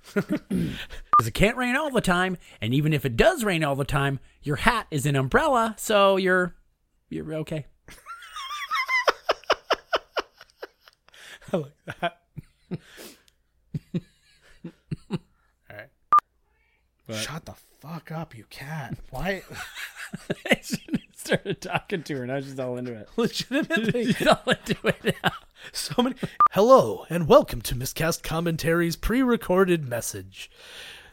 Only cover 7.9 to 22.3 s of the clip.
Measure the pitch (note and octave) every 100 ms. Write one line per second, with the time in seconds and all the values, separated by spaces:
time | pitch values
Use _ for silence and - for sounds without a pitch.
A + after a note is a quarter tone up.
7.9 | - C6+ C6+ - C6+ C6+ C6+ C6+ C6+ B5+
8.9 | C6 B5+ - - - - - - - _
9.9 | - - - - _ - _ - _ _
10.9 | _ _ - - - - F3 C#3 _ -
11.9 | - E3+ - _ - - _ _ F3+ -
12.9 | - - - _ _ _ _ _ - -
13.9 | F3 - _ _ _ _ - E3+ - _
14.9 | - - G3+ - _ _ _ - G#2 A#2+
15.9 | _ _ - - _ _ _ _ _ _
16.9 | _ - G#2+ A#2 D#3 - - _ _ C#3+
17.9 | E3 - D#3+ E3 A2+ - - C#3+ D#3 C3+
18.9 | - - C3 F3+ F#3 - - - - -
19.9 | - - - - - F4+ - - - -
20.9 | D#4 - - - G3+ G3+ - - F3 -
21.9 | F#3+ C#3+ C#3 B2